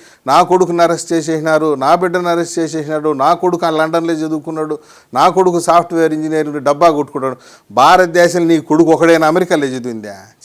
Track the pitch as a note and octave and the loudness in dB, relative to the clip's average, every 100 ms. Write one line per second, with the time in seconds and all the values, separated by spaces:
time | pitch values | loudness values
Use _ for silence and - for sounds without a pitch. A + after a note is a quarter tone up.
0 | _ _ C3 D3+ F3+ F3+ F3 E3+ E3+ E3 | _ _ 0 2 4 2 2 2 0 0
1 | - E3 D#3 D#3+ D#3+ D#3 D#3 C#3 C3+ F3 | -2 -4 -2 -4 0 0 0 0 2 2
2 | F3+ F3+ F3 E3+ E3 - D#3+ D#3+ D3 D#3 | 0 -2 -2 -2 -4 -4 -4 -6 -6 -4
3 | D#3 C#3+ C#3+ F3 F3+ F3 E3+ D#3 D#3+ E3 | -2 0 0 0 -2 -2 -2 -2 -2 -2
4 | E3 D#3+ D#3 D#3 D3 D#3+ D#3 D3+ _ - | -2 -4 -4 -6 -8 -8 -8 -10 _ -20
5 | - B2 E3+ F3+ F#3 E3+ E3 E3+ E3+ E3+ | -8 0 2 2 2 0 2 2 2 0
6 | D#3+ D#3 D#3 D#3 D3+ D3 C3+ D3 E3+ D3 | 0 -2 -4 -4 -4 -4 -2 2 2 2
7 | C3+ C#3+ C3 B2 - - _ G#2 D3 F3+ | -4 -6 -6 -8 -18 -20 _ 2 4 6
8 | F3+ E3+ F3 F3 E3 E3 - D#3 D#3+ D#3 | 4 2 2 2 0 0 0 2 2 4
9 | E3 E3 D#3 F3 F3+ E3 C#3 B2+ A#2+ A2+ | 4 4 2 0 0 -2 -2 -6 -8 -10
10 | G#2 F#2+ G#2 _ | -12 -18 -20 _